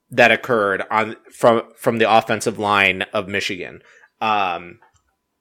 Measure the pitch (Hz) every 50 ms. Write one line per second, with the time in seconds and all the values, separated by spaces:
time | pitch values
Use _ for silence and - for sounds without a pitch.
0 | _ - - 120 120 113 113 - - - 127 113 101 101 95 92 98 - 104 107
1 | 110 107 113 - _ - - - - 123 117 113 - - - - - 131 117 113
2 | 113 101 110 113 - - 113 110 - 127 104 104 107 101 104 98 98 95 92 95
3 | - - - 107 98 90 101 98 - - 101 87 85 62 - - _ _ _ _
4 | _ _ _ - 113 110 107 104 98 90 85 85 87 87 90 _ _ _ _ _
5 | _ _ _ _ _ _ _ _